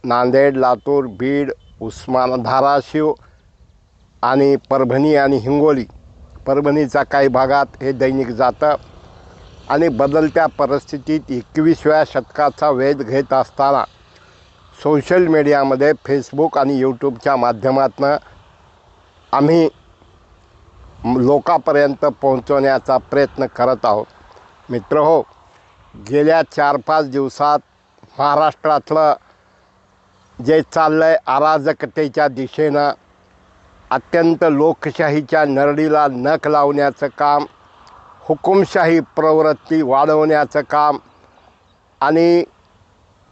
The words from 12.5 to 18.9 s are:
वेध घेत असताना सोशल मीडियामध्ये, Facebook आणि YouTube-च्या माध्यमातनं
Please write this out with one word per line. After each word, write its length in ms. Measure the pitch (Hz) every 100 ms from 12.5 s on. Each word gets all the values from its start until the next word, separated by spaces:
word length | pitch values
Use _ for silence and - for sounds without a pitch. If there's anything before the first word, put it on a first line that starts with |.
| - 151
वेध 320 | 131 135 143
घेत 320 | 113 135 131
असताना 500 | 135 120 - 139 135 - _ _ - - _ _ _ _ -
सोशल 440 | 143 151 - 180 175
मीडियामध्ये, 640 | 160 147 143 135 131 143
Facebook 680 | 160 - 139 120 143 160 147
आणि 240 | 139 139
YouTube-च्या 520 | 131 120 143 113 143 135
माध्यमातनं 800 | 120 117 131 135 135 - 139 147 - - _ _ _ _ _